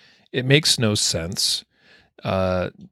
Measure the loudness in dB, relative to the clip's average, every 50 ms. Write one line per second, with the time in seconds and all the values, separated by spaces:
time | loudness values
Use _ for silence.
0 | -20 -20 _ _ _ _ -6 -4 2 4 4 4 4 2 0 2 2 2 2 2
1 | 0 0 -2 -2 -4 -6 -4 -4 -2 -2 -2 -4 -6 _ _ _ _ -20 -20 -20
2 | _ _ _ -8 -4 -2 0 0 0 0 0 -2 -2 -4 -8 -12 -20 -4